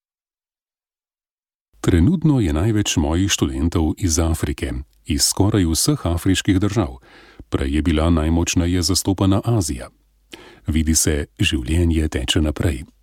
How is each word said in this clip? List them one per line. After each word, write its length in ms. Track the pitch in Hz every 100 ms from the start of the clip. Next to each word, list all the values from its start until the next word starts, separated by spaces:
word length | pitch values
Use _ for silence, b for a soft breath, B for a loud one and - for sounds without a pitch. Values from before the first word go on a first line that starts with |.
| _ _ _ _ _ _ _ _ _ _ _ _ _ _ _ _ _ -
Trenutno 600 | - 87 101 175 156 135
je 120 | 87
največ 440 | 76 110 107 104 -
mojih 340 | 76 85 98
študentov 640 | - 78 87 87 87 78 -
iz 220 | 90 78
Afrike, 540 | 82 82 87 69 67 64 - _ -
iz 160 | 73
skoraj 420 | - - 98 107
vseh 420 | 85 80 - 151 85
afriških 520 | 85 98 90 - 92
držav. 400 | 101 110 73 64 B B B B -
Prej 280 | 76 69 73
je 60 |
bila 280 | 78 76 82
najmočneje 720 | 80 76 82 85 90 87 90
zastopana 580 | 85 87 - 95 98 98
Azija. 440 | 113 113 92 65 - _ _ _ _ B B B -
Vidi 260 | 80 78
se, 320 | 80 - 73 - -
življenje 680 | 104 - 62 85 85 80 78
teče 300 | 64 65 -
naprej. 380 | 76 - 95 67 - _